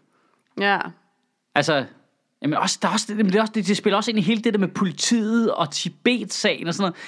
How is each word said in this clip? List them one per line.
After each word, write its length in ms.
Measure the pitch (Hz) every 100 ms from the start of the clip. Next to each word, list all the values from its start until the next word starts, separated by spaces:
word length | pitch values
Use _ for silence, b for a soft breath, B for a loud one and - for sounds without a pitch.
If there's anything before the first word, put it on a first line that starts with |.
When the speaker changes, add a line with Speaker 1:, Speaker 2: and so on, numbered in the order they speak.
| b b b b _ -
Speaker 1:
Ja. 200 | 202 190 - - _ _ _ _ _ 139
Speaker 2:
Altså, 300 | 147 147 113 - _ _ _ _
jamen, 160 | 147 151
også, 220 | 190 -
der 60 | 185
er 40 |
også, 140 | 214 214
det, 80 | 208
men 80 | 202
det 100 | 196
er 60 |
også, 120 | 220 220
det, 120 | 185
det 100 | 202
spiller 200 | 208 202
også 140 | 220
ind 80 | 214
i 20 |
hele 200 | 175 233
det 120 | 233
der 60 | 208
med 80 | 180
politiet 840 | - 190 151 - 233 214 233 226
og 180 | - 170
Tibet-sagen 960 | - 175 - 240 247 180 - 208 151 165
og 60 |
sådan 100 | 170
noget, 120 | 190 B